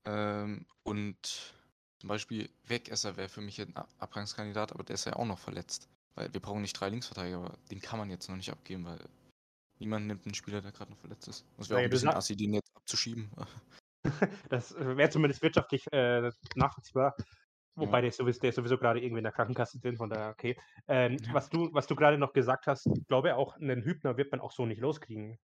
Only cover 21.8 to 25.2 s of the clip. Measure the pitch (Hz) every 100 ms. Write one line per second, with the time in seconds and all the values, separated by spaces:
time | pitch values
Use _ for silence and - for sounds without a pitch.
21.8 | - 143 147 147 139 139 120 131 - 135
22.8 | 117 113 - 131 160 127 131 - 143 123
23.8 | 117 165 143 117 139 139 107 - 120 107
24.8 | 131 151 - 107